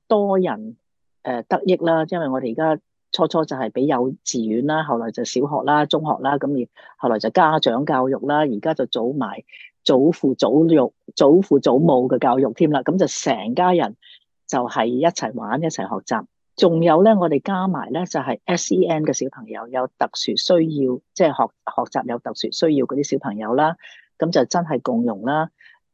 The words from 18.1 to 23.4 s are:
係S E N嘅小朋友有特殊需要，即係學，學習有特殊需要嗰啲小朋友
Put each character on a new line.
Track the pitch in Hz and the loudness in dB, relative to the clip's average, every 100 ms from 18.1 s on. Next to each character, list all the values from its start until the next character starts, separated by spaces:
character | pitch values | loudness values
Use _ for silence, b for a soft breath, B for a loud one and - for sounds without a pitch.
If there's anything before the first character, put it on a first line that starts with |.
| 151 | -6
係 | 131 117 - | -6 -8 -4
S | 175 - 185 | -4 0 0
E | 170 | 2
N | 156 | 0
嘅 | 151 | -2
小 | 127 131 | -2 -6
朋 | 139 110 | -10 -16
友 | 110 117 | -14 -8
有 | 131 127 - | -6 -6 -4
特 | 127 | -6
殊 | - - 104 | -4 -4 -4
需 | - | 2
要， | 175 160 147 131 123 _ | 2 2 0 -2 -2 _
即 | - | 0
係 | 139 | 0
學， | - 117 _ - | 2 -4 _ -8
學 | - 120 131 | -6 -4 -6
習 | 123 | -6
有 | 117 | -8
特 | 123 | -8
殊 | - - | -8 -8
需 | - 165 143 | -2 0 2
要 | 123 | 0
嗰 | 135 | -2
啲 | 143 | -4
小 | 139 | -4
朋 | 120 | -4
友 | 104 | -8